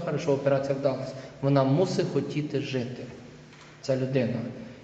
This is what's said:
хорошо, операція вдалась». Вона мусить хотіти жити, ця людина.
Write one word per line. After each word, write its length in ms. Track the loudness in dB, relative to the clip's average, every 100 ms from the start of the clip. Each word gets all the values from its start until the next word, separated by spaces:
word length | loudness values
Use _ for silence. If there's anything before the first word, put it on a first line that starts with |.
| 0
хорошо, 260 | 0 2
операція 440 | 2 4 2 2 0
вдалась». 340 | 0 -2 -6 -10 -14 -2
Вона 220 | 4 6
мусить 440 | 6 4 4 2 0
хотіти 460 | 0 -2 -2 -2 -2
жити, 420 | -2 -4 -4 -8 -12 -14 -18 -20 -20 -20 -20 -8
ця 140 | -2 -2
людина. 440 | 0 0 0 -2 -6 -10 -14 -16